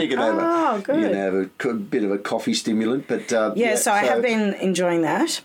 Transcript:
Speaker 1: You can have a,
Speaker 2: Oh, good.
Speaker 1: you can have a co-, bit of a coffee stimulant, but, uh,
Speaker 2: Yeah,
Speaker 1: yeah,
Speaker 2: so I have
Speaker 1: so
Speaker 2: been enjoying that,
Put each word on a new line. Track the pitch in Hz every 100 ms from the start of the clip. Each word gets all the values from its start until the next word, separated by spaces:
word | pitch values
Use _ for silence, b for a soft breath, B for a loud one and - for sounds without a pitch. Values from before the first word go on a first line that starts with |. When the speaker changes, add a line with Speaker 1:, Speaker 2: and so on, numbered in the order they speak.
Speaker 1:
You | 302
can | -
have | 113 330
a, |
Speaker 2:
Oh, | 339 339 302 214
good. | 196 302
Speaker 1:
you | -
can |
have | 98 98
a | 95 95 -
co-, | 131
bit | 113 101 123
of | 101
a | 101
coffee | - 113 -
stimulant, | 107 - 107 110 135 -
but, | 110 -
uh, | 113 107 196
Speaker 2:
Yeah, | 233
Speaker 1:
yeah, | 240
Speaker 2:
so | -
I | 202
have | 202 233
Speaker 1:
so |
Speaker 2:
been | 233 220 208 202
enjoying | 190 175 175 170
that, | 156 185 320 -